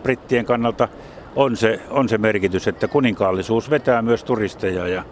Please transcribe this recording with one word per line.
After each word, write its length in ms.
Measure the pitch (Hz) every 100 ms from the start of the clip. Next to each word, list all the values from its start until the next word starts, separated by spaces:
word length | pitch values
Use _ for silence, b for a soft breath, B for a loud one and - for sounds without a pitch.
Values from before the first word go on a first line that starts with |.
brittien 420 | 131 123 - 123 117
kannalta 420 | 120 117 107 117 B B B B -
on 220 | 135 110
se, 220 | 110 110 -
on 200 | 143 123
se 80 | 110
merkitys, 500 | 110 104 95 90 -
että 200 | 92 107
kuninkaallisuus 840 | 147 127 98 98 92 92 113 113
vetää 320 | 147 - 117
myös 220 | 113 117
turisteja 640 | - 120 101 - 101 92 90
ja 160 | 90 82